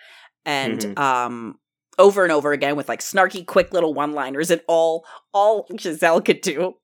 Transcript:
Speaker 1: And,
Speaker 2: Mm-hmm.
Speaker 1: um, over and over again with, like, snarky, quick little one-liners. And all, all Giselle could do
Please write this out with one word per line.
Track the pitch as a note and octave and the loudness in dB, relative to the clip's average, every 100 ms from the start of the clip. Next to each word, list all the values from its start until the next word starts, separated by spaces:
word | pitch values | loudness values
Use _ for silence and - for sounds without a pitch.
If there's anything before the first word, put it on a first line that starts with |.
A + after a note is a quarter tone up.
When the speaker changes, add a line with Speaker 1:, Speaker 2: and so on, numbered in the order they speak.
| - - - _ - | -20 -20 -20 _ -4
Speaker 1:
And, | C#3+ C3+ A2 | -4 -2 -4
Speaker 2:
Mm-hmm. | G#2 G2+ | -6 -2
Speaker 1:
um, | C#3 B2+ A#2+ A#2+ A2+ - _ _ _ - | 0 0 -2 -6 -12 -14 _ _ _ 4
over | G3 G3+ | 4 6
and | F3+ | 2
over | D#3 C#3+ | 2 0
again | C#3+ C#3+ D3 | 0 -2 -2
with, | C3+ | -6
like, | A#2 | -8
snarky, | - G3 F#3 F#3+ F3 | -4 0 0 -2 -2
quick | G3 F3 | 0 2
little | F#3 E3 | 0 -2
one-liners. | C#3 D3 D3+ C3 C3+ E3+ | 0 -4 -4 -6 -4 -2
And | E3+ - | -2 0
all, | E3 E3 E3 - - _ | 2 2 0 -8 -20 _
all | G3+ G#3 A3 - G#3+ | 2 2 2 -2 -8
Giselle | F#3 D3+ E3+ E3+ | -8 0 2 2
could | E3+ D#3+ | 2 -2
do | F#3+ C#3+ F#3 - | -2 -4 -4 -6